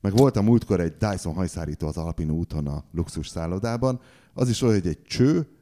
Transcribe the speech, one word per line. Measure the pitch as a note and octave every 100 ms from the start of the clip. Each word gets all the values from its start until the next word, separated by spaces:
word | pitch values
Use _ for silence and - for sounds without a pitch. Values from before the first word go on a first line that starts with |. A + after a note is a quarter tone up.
Meg | G2+ G2+
volt | C3+ -
a |
múltkor | G#2 A#2 - F#2+
egy | E2+ -
Dyson | G#2+ F#2+ F2+
hajszárító | D#2+ F#2 - D#2 D2+ D#2
az | D#2
Alpin | D#2+ E2 D#2+
úton | D#2+ E2+ D#2+ D2
a | C#2+ -
luxus | E2 E2 - D#2
szállodában. | - E2 F#2 A2+ A#2 C3 B2+ - _ _
Az | - B2
is | A2+
olyan, | B2+
hogy | G#2 F2
egy | D2+
cső, | _ - B2+ E3+ D#3 _